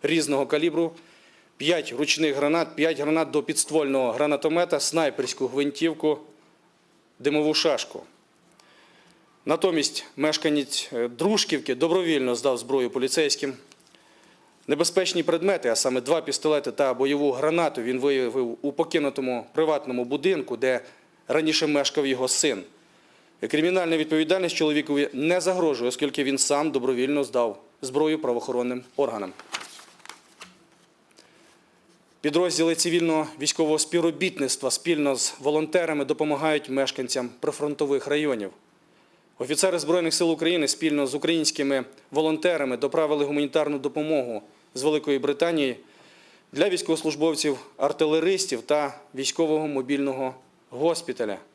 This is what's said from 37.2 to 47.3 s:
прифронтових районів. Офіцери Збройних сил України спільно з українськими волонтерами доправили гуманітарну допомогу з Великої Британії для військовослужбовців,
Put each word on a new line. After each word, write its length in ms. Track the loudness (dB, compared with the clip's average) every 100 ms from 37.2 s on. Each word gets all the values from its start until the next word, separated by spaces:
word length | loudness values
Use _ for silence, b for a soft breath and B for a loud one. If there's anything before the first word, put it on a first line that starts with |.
| -6 -4
прифронтових 640 | -4 -2 -6 -2 0 0 0
районів. 440 | 0 0 -2 -6 -12 _ _ b b b b b _
Офіцери 400 | -4 2 2 2
Збройних 360 | 0 0 0
сил 160 | 0 0
України 380 | 2 0 2 0
спільно 380 | 0 0 0 0
з 80 |
українськими 680 | 0 0 2 0 0 0 0 -2 B B
волонтерами 680 | 0 2 2 2 2 0 0
доправили 480 | 0 2 2 2
гуманітарну 540 | 2 0 2 2 2 -2
допомогу 640 | -2 -4 0 0 0 -8 -10 b b
з 80 | -2
Великої 360 | 0 0 0 0
Британії 580 | 0 0 0 2 -2 -4 B B B B B B B
для 160 | 0 0
військовослужбовців, 880 | 0 -2 -2 -2 0 0